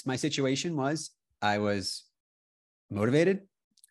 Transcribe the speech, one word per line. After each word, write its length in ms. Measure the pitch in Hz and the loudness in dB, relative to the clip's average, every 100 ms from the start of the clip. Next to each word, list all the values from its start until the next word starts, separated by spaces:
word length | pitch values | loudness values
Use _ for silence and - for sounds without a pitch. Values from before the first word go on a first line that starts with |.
| - | -4
my 100 | 131 | -4
situation 600 | 156 143 135 135 175 156 | -2 0 0 0 -2 -2
was 340 | 135 156 - - _ _ | -2 -2 -6 -16 _ _
I 160 | 104 104 | 0 2
was 460 | 104 101 92 - - _ _ _ _ _ _ _ _ | 0 0 -4 -8 -12 _ _ _ _ _ _ _ _
motivated. 560 | 101 110 143 175 196 - _ _ _ _ | -2 2 4 4 2 -6 _ _ _ _